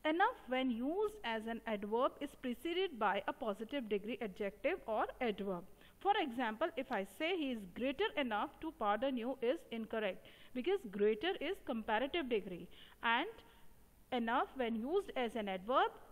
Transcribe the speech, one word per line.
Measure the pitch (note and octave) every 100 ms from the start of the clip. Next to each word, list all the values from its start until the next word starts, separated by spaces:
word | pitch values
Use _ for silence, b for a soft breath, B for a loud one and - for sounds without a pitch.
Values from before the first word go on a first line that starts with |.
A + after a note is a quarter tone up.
| D#4
Enough | E4 G#4+ B4+ -
when | B3+ C4
used | A3+ C4 F4+ G#4 G#4 A#3+
as | A3+ A3
an | A#3 -
adverb | G#3 G#3 A3+ C#4+ - C#4+
is | -
preceded | B3+ A#3+ E4 F4 F#4+ A#3+
by | G#3+ G3 -
a |
positive | C#4+ A3+ G3 A3 C#4+ A3
degree | G#3 G3 B3+ A3+
adjective | F#3 G3+ G3+ C#4 F#4 - A3
or | G4+ - B3
adverb. | G3+ G3 F3+ F3 - B -
For | F#4+ G#4
example, | D#4 A#3 A#3 G#3+ E4+ -
if | C4 A3+
I | G3
say, | - D#4+ F#4
"He | C#4
is | A#3 F#3+ F#3+
greater | B3+ C#4 A4 -
enough | C4 G#3 B3 - D#4+
to | -
pardon | G#3 G#3 C4+ B3+
you" | A#3 C4+ A#3
is | E4 - A3+
incorrect, | A3 A3+ G#3+ F#3+ B B B B3+
because | C#4+ F#4+ G#3 G3
greater | G#3 G#3+ E4+ G4 D4
is | G4 -
comparative | A#3 G#3+ G#3+ C#4+ F4 C4 A3+
degree, | F#3+ F3+ F3 B B B A#3 A#3
and | F#4+ A4+ - B B - - - -
enough | B3+ A3+ B3+ G4 C4+
when | A#3 A3+
used | B3 F#4+ F#4+ C4+ A#3
as | A3+
an | G3+ F#3+
adverb | G3 C#4 A4 - -